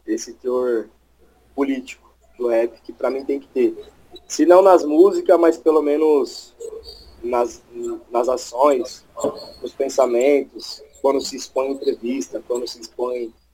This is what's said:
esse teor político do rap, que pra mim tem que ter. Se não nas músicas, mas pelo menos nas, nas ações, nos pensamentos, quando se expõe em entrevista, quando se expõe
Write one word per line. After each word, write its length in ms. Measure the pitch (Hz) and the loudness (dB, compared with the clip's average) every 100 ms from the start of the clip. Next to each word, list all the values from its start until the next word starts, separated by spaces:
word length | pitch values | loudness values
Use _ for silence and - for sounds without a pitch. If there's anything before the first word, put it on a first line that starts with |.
| - | -6
esse 260 | 117 120 | -6 -8
teor 540 | 113 123 127 123 113 104 _ _ _ _ _ _ 139 | -10 -4 -2 0 -2 -6 _ _ _ _ _ _ -4
político 580 | 139 131 - - _ _ _ - | -2 -4 -8 -18 _ _ _ -6
do 100 | 120 | 0
rap, 320 | 113 117 - | 0 0 -6
que 120 | - | -20
pra 160 | - 127 | -8 -6
mim 160 | 135 139 | -4 -6
tem 140 | 139 | -6
que 80 | - | -4
ter. 280 | 131 113 - - _ _ - - | -2 0 -2 -14 _ _ -20 -8
Se 180 | - 156 | 0 6
não 160 | 180 | 8
nas 220 | 190 175 | 8 6
músicas, 540 | 147 156 196 175 - 170 | 6 4 6 4 2 4
mas 180 | 165 165 | 4 2
pelo 240 | 160 156 | 2 2
menos 760 | 147 151 156 143 117 - - - - - - - - - | 2 2 2 2 0 -8 -20 -20 -18 -18 -18 -20 -20 -12
nas, 400 | 117 123 120 - _ 120 117 113 - | -4 -2 -2 -6 _ -12 -10 -10 -6
nas 200 | 120 123 | -4 -2
ações, 760 | 127 - 120 147 127 110 - _ - - - - - | -4 -6 0 2 2 -4 -12 _ -8 -6 -6 -16 -14
nos 120 | - | -10
pensamentos, 1080 | - 135 135 123 120 139 143 - - - - - _ | -6 -2 0 2 2 4 2 0 -10 -16 -18 -20 _
quando 200 | 139 135 | 0 0
se 140 | 135 131 | -4 -10
expõe 320 | - 131 135 | -8 -4 -4
em 40 | |
entrevista, 680 | 135 139 117 117 135 - - - | -4 -4 -4 -4 -6 -8 -10 -8
quando 200 | 123 120 | -8 -8
se 120 | 120 | -12
expõe 540 | - - 123 123 117 - _ | -16 -8 -6 -6 -10 -14 _